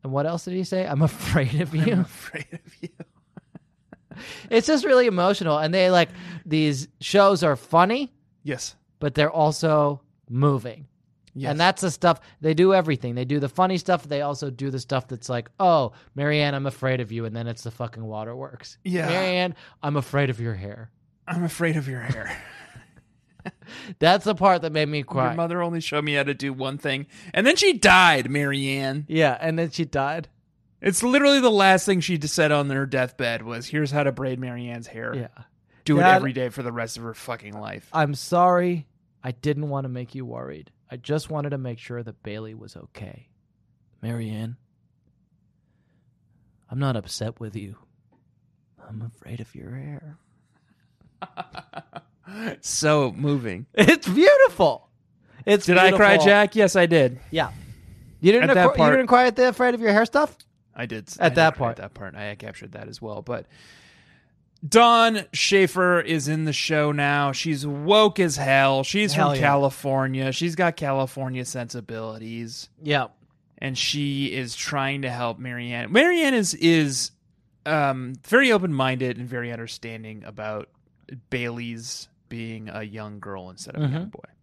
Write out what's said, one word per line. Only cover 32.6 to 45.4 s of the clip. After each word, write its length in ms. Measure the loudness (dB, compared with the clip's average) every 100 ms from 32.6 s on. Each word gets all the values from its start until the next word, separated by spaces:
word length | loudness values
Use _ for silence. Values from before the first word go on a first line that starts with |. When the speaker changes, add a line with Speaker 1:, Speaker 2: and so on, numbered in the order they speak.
| 0
Speaker 2:
her 180 | -2 -2
deathbed 560 | -2 -2 -2 -4 -4
was, 240 | -8 -12 -6
"Here's 220 | -4 -2
how 120 | 0
to 100 | 0
braid 260 | -2 -6 -6
Marianne's 480 | -8 -10 -10 -12 -14
hair. 260 | -10 -8
Speaker 1:
Yeah. 140 | -8 -10 -14 -20 _ _ _
Speaker 2:
Do 120 | 2 4
it 40 |
Speaker 1:
Dad, 140 | 6 6
Speaker 2:
every 160 | 2
day 160 | -4 -6
for 120 | -6
the 100 | -8
rest 240 | -6 -8 -10
of 60 |
her 100 | -12
fucking 400 | -14 -10 -10 -12 -14
life." 300 | -12 -14 _
Speaker 1:
"I'm 220 | -2 0
sorry. 720 | -2 -2 2 4 4 0 -4 -8 _ _ _
I 60 | -12
didn't 360 | -6 -4 -4 -4
want 140 | -6
to 40 | -8
make 260 | -10 -12
you 100 | -14 -12
worried. 440 | -12 -12 -14 -20 _ _
I 60 | -18
just 340 | -4 -6 -4
wanted 200 | -8 -6
to 80 | -6
make 200 | -8 -12
sure 240 | -12 -12
that 200 | -12 -14
Bailey 320 | -12 -12 -12
was 220 | -16 -20 -20
okay. 520 | -20 -18 -18 -18 _ _ _ _ _ _ _ _
Marianne, 540 | -8 -6 -6 -6 -8 -12 _ _ _ _ _ _ _ _